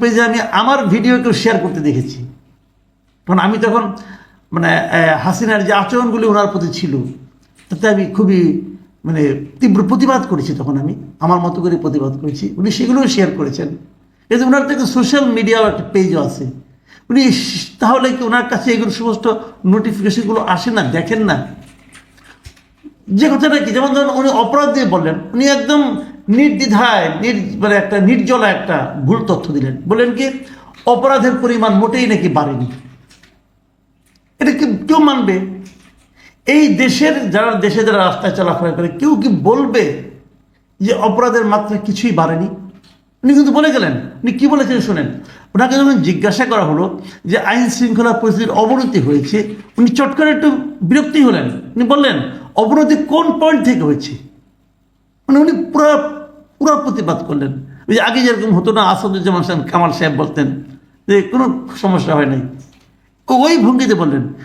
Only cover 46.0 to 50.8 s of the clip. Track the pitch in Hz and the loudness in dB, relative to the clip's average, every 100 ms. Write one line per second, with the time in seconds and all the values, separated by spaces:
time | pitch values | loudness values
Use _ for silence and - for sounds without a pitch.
46 | 160 180 202 208 254 214 160 151 185 - | 0 0 0 0 0 0 0 0 -2 -6
47 | - - 175 208 190 240 240 - 240 220 | -16 -14 -4 -2 0 0 0 0 0 2
48 | 233 226 220 185 220 - 220 262 254 208 | 2 2 0 0 0 0 2 2 0 0
49 | 131 143 139 214 208 - - - 240 - | 2 0 0 -2 -2 -8 -12 0 2 2
50 | 269 - 311 302 302 - - - | -2 2 2 2 2 0 -6 -6